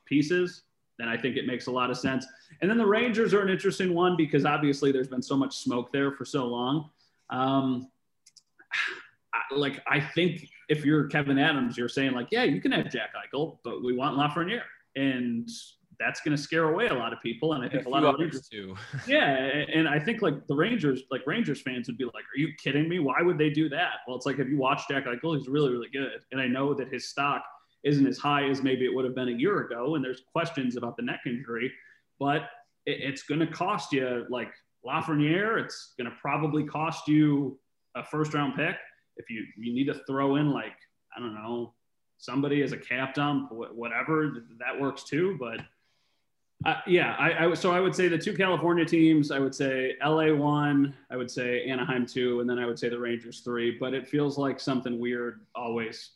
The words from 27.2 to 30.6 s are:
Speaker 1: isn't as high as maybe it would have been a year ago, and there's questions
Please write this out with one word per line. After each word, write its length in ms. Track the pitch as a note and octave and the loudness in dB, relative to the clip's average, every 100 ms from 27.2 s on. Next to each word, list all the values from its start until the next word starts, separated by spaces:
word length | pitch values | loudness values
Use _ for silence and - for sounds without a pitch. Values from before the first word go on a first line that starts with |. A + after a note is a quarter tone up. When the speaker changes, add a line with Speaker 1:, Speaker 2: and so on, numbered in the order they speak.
| C#3+ B2+ - - _ _ | -2 -2 -6 -18 _ _
Speaker 1:
isn't 220 | C#3+ C#3+ C3+ | 0 4 4
as 100 | - | 2
high 320 | D3 C#3+ C#3 | 2 2 2
as 140 | C3+ | 2
maybe 220 | C3+ B2+ | 2 2
it 100 | B2 | 2
would 100 | B2+ | 0
have 100 | B2+ | -2
been 140 | B2+ B2 | -2 -2
a 40 | |
year 300 | A#2 E3 F#3 | 0 0 0
ago, 340 | A2+ A#2 B2+ D#3+ | -2 -4 -2 -2
and 80 | |
there's 180 | C3 B2 _ | -2 -6 _
questions 460 | D#3+ E3 - | -4 -2 -2